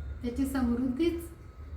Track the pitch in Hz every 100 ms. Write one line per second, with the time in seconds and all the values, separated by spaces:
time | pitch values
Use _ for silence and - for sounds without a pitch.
0 | - - 240 240 269 269 240 240 262 247
1 | 339 330 - - - - -